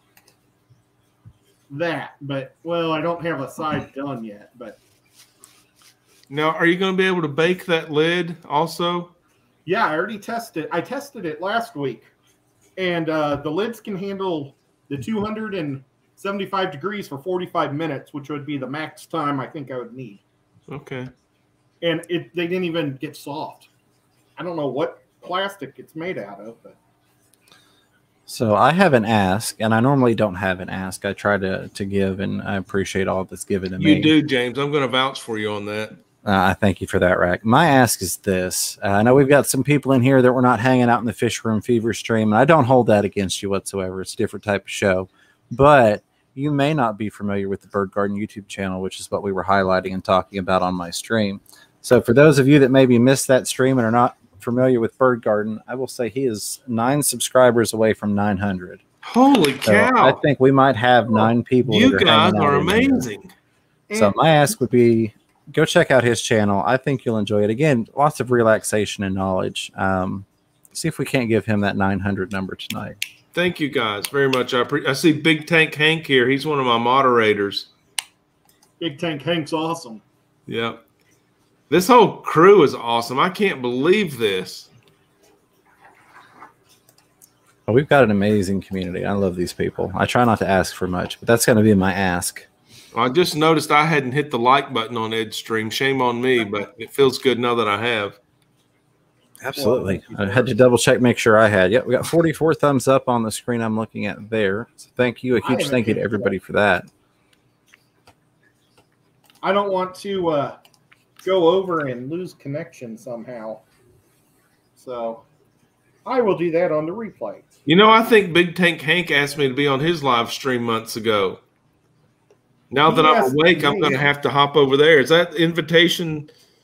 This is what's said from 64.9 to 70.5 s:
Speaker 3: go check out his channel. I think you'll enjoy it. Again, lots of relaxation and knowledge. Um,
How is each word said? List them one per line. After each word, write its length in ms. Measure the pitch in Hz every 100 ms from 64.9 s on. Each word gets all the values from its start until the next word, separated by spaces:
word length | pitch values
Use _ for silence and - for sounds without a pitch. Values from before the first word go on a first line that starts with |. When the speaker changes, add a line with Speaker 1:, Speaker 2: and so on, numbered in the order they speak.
| 113 107 - _ _ -
Speaker 3:
go 120 | 147
check 280 | - 175 156
out 100 | 131
his 180 | 120 113
channel. 400 | - 113 104 98 107
I 100 | 131
think 280 | 151 131
you'll 140 | 127 110
enjoy 260 | 101 104
it. 60 | 104
Again, 360 | 113 156 120 104 -
lots 220 | 147 -
of 140 | 123
relaxation 720 | 120 113 104 - 110 98 -
and 100 | 98
knowledge. 560 | 95 95 92 101 - - -
Um, 500 | 95 95 95 101 101 _ _